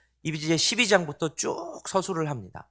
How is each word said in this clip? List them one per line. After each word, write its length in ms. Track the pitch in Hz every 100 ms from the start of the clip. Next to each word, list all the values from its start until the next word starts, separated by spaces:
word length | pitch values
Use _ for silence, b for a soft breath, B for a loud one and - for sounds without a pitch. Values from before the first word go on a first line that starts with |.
| b _
이제 340 | 160 156 156 165
십이 320 | - 220 220
장부터 460 | 202 156 143 160
쭉 460 | - - - - - -
서술을 420 | 190 185 170 156
합니다. 400 | 127 92 - -